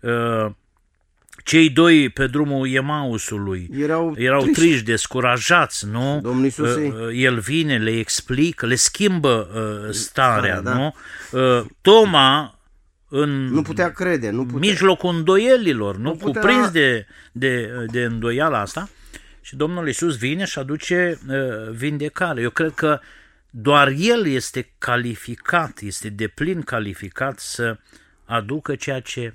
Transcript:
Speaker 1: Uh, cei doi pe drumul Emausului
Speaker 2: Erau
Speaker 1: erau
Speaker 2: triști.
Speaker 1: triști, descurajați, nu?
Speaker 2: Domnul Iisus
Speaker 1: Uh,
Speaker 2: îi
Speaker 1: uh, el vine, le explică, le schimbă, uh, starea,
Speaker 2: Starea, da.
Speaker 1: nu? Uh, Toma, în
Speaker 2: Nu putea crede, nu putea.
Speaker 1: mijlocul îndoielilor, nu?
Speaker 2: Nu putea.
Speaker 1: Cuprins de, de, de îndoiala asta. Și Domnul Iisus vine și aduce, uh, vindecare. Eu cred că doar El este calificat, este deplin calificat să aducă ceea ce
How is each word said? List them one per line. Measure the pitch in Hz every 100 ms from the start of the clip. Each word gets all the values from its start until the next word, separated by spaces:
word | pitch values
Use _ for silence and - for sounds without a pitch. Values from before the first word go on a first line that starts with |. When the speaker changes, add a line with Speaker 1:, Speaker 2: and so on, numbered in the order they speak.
Speaker 1:
Uh, | 120 117 117 113 107 104 _ _ _ _ _ _ _ -
cei | - 160 160
doi | 131 170 160 135
pe | - 135
drumul | 139 147 135 131
Emausului | 131 139 151 139 113 - 107 101 95 87
Speaker 2:
Erau | 135 147 160 165 147
Speaker 1:
erau | 123 139
Speaker 2:
triști. | 135 214
Speaker 1:
triști, | 165 139 107
descurajați, | 113 - 127 123 120 107 175 143 - 104
nu? | 110 135 147
Speaker 2:
Domnul | 113 127
Iisus | 135 127 120 123
Speaker 1:
Uh, |
Speaker 2:
îi | 147
Speaker 1:
uh, | 113 113
el | 120 131 120
vine, | 101 156 156 127
le | 110 113
explică, | 110 - - 127 165 156 117
le | 127
schimbă, | - - 202 180 143 113 95
uh, | 110 107 104 104
starea, |
Speaker 2:
Starea, | 104 - - 131 110 104 92
da. | 104
Speaker 1:
nu? | 127 147 - - - - 127
Uh, | 131 123 110 _
Toma, | - 220 208 160 135 143 139 _ _ _ _ _ _
în | 139 147 139 131
Speaker 2:
Nu | 135
putea | 147 160 175
crede, | - 180 165 117
nu | 113 127
putea. | 127
Speaker 1:
mijlocul | 185 175 190 185 180 170
îndoielilor, | 160 190 233 262 196 127 101 98
nu? | 127
Speaker 2:
Nu | 165
putea. | 202 180
Speaker 1:
Cuprins | - 254 233
de, | 165 139 117 101 - -
de, | 120 131 123 107 123 113
de | 120
îndoiala | 120 113 117 120 160 127
asta. | 101 - 202 _ - - - -
Și | - 131
Domnul | 151 175 160
Iisus | 117 170 127
vine | 123 160 196
și | -
aduce, | 135 147 - 180 175 160 135
uh, | 135 131 107 110
vindecare. | 117 139 147 147 - 180 131
Eu | 117
cred | - 160 -
că | 156 147 - - _ _ _
doar | 123 113 147 139 139
El | 202 240 180
este | 131 - 127 120 _
calificat, | - 123 120 110 - - - 175 156 -
este | 104 92 110
deplin | 101 110 - 151 180
calificat | 143 120 104 92 98 - 135 131
să | - - 117 110 _ _ _ _ _
aducă | 117 104 147 - 135
ceea | - 131
ce | - - 117